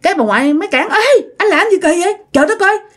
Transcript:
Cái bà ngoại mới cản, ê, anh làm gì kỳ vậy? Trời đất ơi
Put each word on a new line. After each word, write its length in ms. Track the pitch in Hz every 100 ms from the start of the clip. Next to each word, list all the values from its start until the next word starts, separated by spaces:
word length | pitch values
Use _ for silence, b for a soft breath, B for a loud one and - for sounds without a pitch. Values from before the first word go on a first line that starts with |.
Cái 120 | 330
bà 100 | 381
ngoại 300 | 226 202 277
mới 140 | 294 392
cản, 200 | - 359
ê, 320 | 427 466 554 - -
anh 100 | 415
làm 180 | 311 415
gì 60 | 392
kỳ 240 | 339 339
vậy? 140 | 349 415 -
Trời 140 | - 302
đất 140 | 440
ơi 180 | 392 415 -